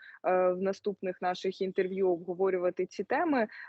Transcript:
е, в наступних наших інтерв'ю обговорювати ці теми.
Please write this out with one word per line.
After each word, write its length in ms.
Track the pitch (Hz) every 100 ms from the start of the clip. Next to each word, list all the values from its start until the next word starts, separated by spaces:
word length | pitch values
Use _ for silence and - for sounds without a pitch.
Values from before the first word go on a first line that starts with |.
| - -
е, 240 | - 185 185
в 100 | 180
наступних 600 | 190 196 208 190 185 180
наших 380 | 180 180 190 -
інтерв'ю 500 | 190 185 185 190 190
обговорювати 760 | 170 165 175 190 185 180 175 185
ці 180 | -
теми. 440 | 196 262 339 269 214 -